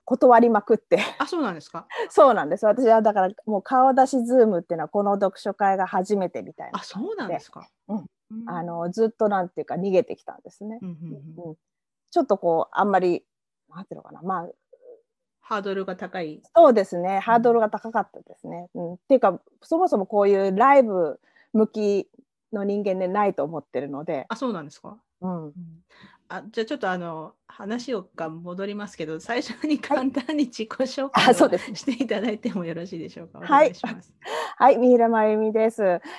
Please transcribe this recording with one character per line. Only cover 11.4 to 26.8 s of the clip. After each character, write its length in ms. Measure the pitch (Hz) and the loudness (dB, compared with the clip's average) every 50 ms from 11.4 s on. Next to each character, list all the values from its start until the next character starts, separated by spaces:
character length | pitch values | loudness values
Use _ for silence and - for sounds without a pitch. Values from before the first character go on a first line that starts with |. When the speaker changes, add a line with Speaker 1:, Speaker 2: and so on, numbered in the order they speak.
| 175 | -16
Speaker 2:
ん。 60 | 160 | -18
Speaker 1:
う 20 | 156 | -18
ん。 40 | _ _ _ _ _ _ _ _ _ _ _ | _ _ _ _ _ _ _ _ _ _ _
ち 80 | - 349 | -2 0
ょ 40 | 277 | 0
っ 40 | |
と 120 | - 202 196 | 0 0 0
こ 300 | - 170 165 156 - - | 0 0 0 0 -2 -2
う、 0 | - | -2
あ 100 | - 196 | -2 0
ん 60 | 202 | 2
ま 100 | 196 185 | 2 2
り、 280 | 185 180 170 - _ _ _ _ _ _ _ _ _ _ | 2 0 -2 -2 _ _ _ _ _ _ _ _ _ _
な 140 | - 175 190 | -20 -18 -16
ん 20 | |
て 100 | - - | -16 -18
い 20 | |
う 20 | - | -18
の 40 | - | -20
か 100 | - - | -20 -20
な、 100 | - 165 | -12 -8
ま 220 | 190 190 175 - | -6 -6 -6 -6
あ、 40 | - - _ _ _ _ _ _ 247 233 _ _ _ _ _ _ _ _ _ | -10 -16 _ _ _ _ _ _ -20 -20 _ _ _ _ _ _ _ _ _
Speaker 2:
ハ 200 | _ - 226 208 | _ -8 -8 -6
ー 20 | 196 | -6
ド 120 | 202 190 | -6 -6
ル 120 | 196 190 | -6 -6
が 100 | 196 180 | -8 -10
高 240 | - 202 180 - 185 | -12 -12 -12 -10 -10
い。 220 | 165 156 151 - _ _ - | -10 -10 -12 -16 _ _ 6
Speaker 1:
そ 140 | 330 339 285 | 8 8 8
う 60 | 233 | 8
で 100 | 208 190 | 4 2
す 140 | - 185 175 | -2 -4 -6
ね。 160 | 175 185 196 | -4 -2 -4
Speaker 2:
う 40 | 196 | -2
ん。 20 | |
Speaker 1:
ハ 160 | - 233 233 | 0 2 2
ー 40 | 233 | 4
ド 140 | 233 240 233 | 4 4 2
ル 60 | 233 | 2
が 100 | 220 214 | 2 0
高 200 | 220 208 - 226 | -4 -6 -10 -6
か 100 | 226 214 | -4 -4
っ 100 | 196 _ - | -4 _ -10
た 80 | - | -20
で 160 | - _ - | -20 _ -20
す 100 | _ - | _ -16
ね。 220 | 170 165 175 175 180 - | -16 -14 -14 -16 -14 -12
う 60 | 180 175 | -10 -10
ん。 120 | 170 180 | -10 -10
っ 40 | - _ - | -8 _ 2
て 60 | 277 | 4
い 20 | |
う 40 | 247 | 4
か、 200 | - 196 175 - _ _ _ _ _ | 4 4 0 0 _ _ _ _ _
そ 160 | - 330 330 | -2 0 0
も 100 | 370 349 | 2 2
そ 80 | 254 | 0
も 80 | 208 190 | 0 -2
こ 160 | - 220 208 | 0 0 2
う 80 | 202 202 | 4 4
い 200 | 202 196 196 196 | 4 2 2 0
う 40 | 190 | 2
ラ 220 | 202 240 269 285 | 4 4 6 6
イ 60 | 277 247 | 6 6
ブ 360 | 220 196 180 165 147 135 - _ _ _ _ _ _ - | 4 2 -2 -2 -2 -4 -8 _ _ _ _ _ _ 0
向 140 | 214 220 214 | 0 2 0
き 420 | - 214 208 202 202 196 - _ _ _ _ _ _ _ _ - - | 0 -2 0 0 0 0 -2 _ _ _ _ _ _ _ _ -10 -8
の 120 | 202 202 | -6 -4
人 200 | 202 202 208 202 | -4 -4 -4 -2
間 140 | 202 185 185 | -4 -2 -2
で 100 | 185 180 | -2 -2
な 180 | 190 208 208 | 0 0 0
い 60 | 202 - | 0 0
と 120 | - 139 | -2 -4
思 140 | 151 165 147 | -6 -6 -10
っ 60 | - | -12
て 160 | _ - 127 | _ -8 -8
る 80 | 143 139 | -8 -8
の 160 | 143 139 156 | -10 -10 -8
で。 220 | 175 156 135 - - | -8 -8 -8 -8 -10
Speaker 2:
あ、 80 | 226 | -10
そ 120 | - 277 247 | -8 -6 -6
う 40 | 208 | -6
な 80 | 165 | -6
ん 60 | 147 | -10
で 40 | 147 - | -14 -18
す 100 | - - | -20 -20
か？ 160 | - 208 226 _ _ _ _ 180 | -20 -20 -20 _ _ _ _ -10
Speaker 1:
う 40 | |
ん。 200 | 185 180 165 156 | -8 -8 -8 -10
Speaker 2:
う 20 | 147 | -12
ん。 60 | 143 185 170 165 160 165 _ _ _ _ - - _ _ _ - | -16 -16 -20 -20 -20 -20 _ _ _ _ -20 -20 _ _ _ -16
あ、 120 | 175 190 - 214 | -16 -16 -14 -12
じ 100 | - 233 | -8 -8
ゃ 40 | 220 | -8
あ 0 | |
ち 80 | 226 302 | -8 -8
ょ 20 | |
っ 20 | |
と、 120 | - | -6